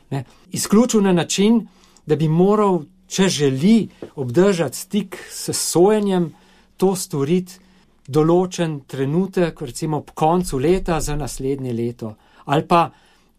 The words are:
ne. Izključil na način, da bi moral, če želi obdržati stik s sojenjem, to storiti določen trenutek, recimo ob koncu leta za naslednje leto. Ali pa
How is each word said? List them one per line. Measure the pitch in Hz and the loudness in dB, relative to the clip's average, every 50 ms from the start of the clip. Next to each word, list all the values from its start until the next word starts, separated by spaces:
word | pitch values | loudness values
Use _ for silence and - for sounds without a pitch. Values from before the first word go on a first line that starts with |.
| _ | _
ne. | _ 135 139 123 - _ _ _ - | _ -10 -10 -10 -10 _ _ _ -12
Izključil | - - - - 196 214 254 247 - 214 | -8 -8 -2 2 4 4 4 4 2 2
na | 196 190 180 | 2 2 2
način, | 170 151 - - 190 196 220 233 226 214 - _ _ _ _ _ _ _ | 0 0 -2 -2 0 2 2 2 2 0 -4 _ _ _ _ _ _ _
da | 151 151 | -2 0
bi | 139 160 | 0 2
moral, | 151 156 170 185 202 208 214 208 196 185 165 143 - _ _ _ | 2 2 4 4 4 4 2 2 2 0 0 -4 -8 _ _ _
če | _ - - 196 180 | _ -2 0 0 0
želi | 135 131 147 135 131 131 156 208 226 220 - - - _ - - - | 0 0 0 0 0 2 4 4 4 4 2 -2 -8 _ -20 -14 -10
obdržati | 147 131 120 117 170 190 202 190 165 160 123 - | -8 -8 -2 2 2 2 2 2 0 -2 -4 -6
stik | - - - 202 208 185 - - - - | -10 -10 -4 -4 -4 -4 -4 -10 -16 -16
s | - - - - - | -16 -14 -12 -8 -6
sojenjem, | 156 - - - - 160 180 208 214 214 202 196 185 180 170 147 - - _ _ _ _ _ _ _ - | -6 -4 -6 0 2 4 4 4 4 2 2 0 0 0 0 -2 -6 -12 _ _ _ _ _ _ _ 0
to | 190 190 190 | 0 0 0
storiti | 185 - - 160 143 139 143 175 185 180 - - - _ _ _ _ _ _ _ _ _ | -2 -6 -6 -4 -4 0 0 0 0 -2 -4 -12 -20 _ _ _ _ _ _ _ _ _
določen | - 127 156 151 160 170 180 185 180 - - 170 160 151 135 | -2 0 2 4 4 4 2 2 0 -2 -4 -4 -4 -4 -8
trenutek, | - - - 131 135 139 147 175 196 196 - 190 170 160 - - | -12 -12 -6 -4 -4 -2 0 -2 -2 -2 0 -2 -2 -2 -2 -8
recimo | 156 123 120 - 160 156 151 | -12 -10 -8 -8 -6 -4 -4
ob | 139 - - | -4 -6 -10
koncu | - - 160 156 170 185 180 - - 131 | -4 0 2 2 2 2 0 -2 -4 -2
leta | 131 165 185 - - 185 165 147 | 0 0 0 0 0 -2 -4 -4
za | 127 151 147 | -2 -4 -4
naslednje | 147 139 117 - - 135 135 143 135 131 127 117 | -6 -6 -8 -8 -8 -6 -6 -6 -4 -6 -6 -6
leto. | 113 117 120 120 - 117 110 110 - _ _ _ - - | -4 -4 -6 -6 -8 -12 -12 -14 -16 _ _ _ -18 -6
Ali | - 135 160 170 | -2 -2 -2 0
pa | - 180 170 160 131 - _ _ _ _ _ _ _ _ | 2 2 2 2 0 -4 _ _ _ _ _ _ _ _